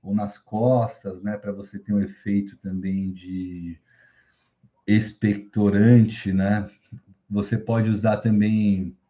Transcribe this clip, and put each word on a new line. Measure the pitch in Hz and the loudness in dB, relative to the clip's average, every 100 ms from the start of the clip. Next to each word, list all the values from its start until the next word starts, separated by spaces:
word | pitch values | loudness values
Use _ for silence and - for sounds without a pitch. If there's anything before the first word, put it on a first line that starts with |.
ou | 92 | -4
nas | 104 101 - | -4 -4 -12
costas, | _ 107 123 127 113 - 101 92 | _ -2 2 2 0 -6 -14 -10
né, | 101 104 | -8 -8
pra | 104 | -10
você | 98 98 101 | -12 -12 -16
ter | - | -4
um | 101 | -2
efeito | 95 - 104 101 98 - | -2 -6 -4 -2 -4 -12
também | 95 92 95 98 95 | -10 -8 -4 -4 -6
de | 90 90 92 90 90 85 82 _ _ _ _ _ _ _ _ _ _ - | -10 -10 -10 -8 -10 -12 -14 _ _ _ _ _ _ _ _ _ _ 2
expectorante, | 107 - - 104 101 - 107 101 101 110 120 107 - 98 | 2 2 -2 -2 -2 -4 0 2 6 8 8 6 0 -2
né? | 95 98 104 101 _ _ - _ - _ | 0 0 -2 -4 _ _ -20 _ -20 _
Você | 104 101 113 | -6 -2 -4
pode | - 113 110 | -2 0 2
usar | 104 110 104 | 0 0 0
também | 117 104 107 110 104 95 87 - _ | 2 2 2 2 2 0 -4 -10 _